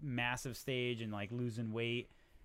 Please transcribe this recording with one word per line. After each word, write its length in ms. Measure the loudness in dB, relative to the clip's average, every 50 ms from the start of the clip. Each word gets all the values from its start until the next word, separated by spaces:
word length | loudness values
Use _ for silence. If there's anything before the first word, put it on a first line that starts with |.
massive 560 | -4 0 0 2 2 2 2 0 -2 -4 -6
stage 440 | -4 -2 0 2 2 2 2 2 0
and, 100 | -2 -2
like, 200 | -2 -2 -2 -2
losing 400 | 0 0 0 0 0 0 -2 0
weight 380 | 0 0 2 2 0 0 -2 -4 -12 -20 -20 -20 -20 -20